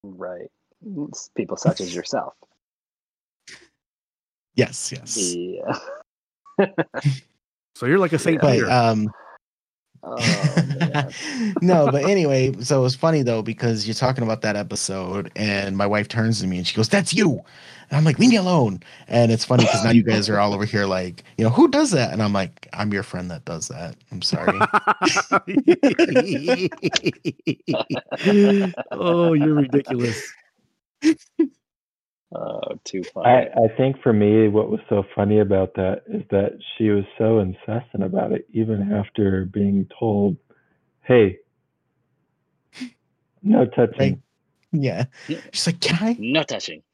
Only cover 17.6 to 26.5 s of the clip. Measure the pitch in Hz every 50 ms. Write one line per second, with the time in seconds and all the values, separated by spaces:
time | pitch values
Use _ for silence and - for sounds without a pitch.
17.6 | - - - - - _ 139 143 156 160 131 - 226 254 233 214 180 180 180 156
18.6 | 123 104 95 85 - - - - - - - 120 117 113 113 113 - - 127 123
19.6 | 117 104 - - 104 113 117 117 98 113 110 107 101 104 107 101 101 104 101 98
20.6 | 104 104 - 104 101 98 95 92 92 90 85 - _ - - - 110 113 117 -
21.6 | 330 302 - - 311 262 196 139 117 - 73 104 110 101 101 98 95 85 - _
22.6 | - - - - 104 107 101 98 - - - 90 90 90 85 78 - - 82 80
23.6 | 78 - - 78 87 82 - _ _ _ - 95 85 - - - 82 - - -
24.6 | 220 - - 311 - - - - 185 - - 196 - - 196 - _ - 202 277
25.6 | - 320 359 - - 269 - - 339 - - 254 - 196 170 135 147 -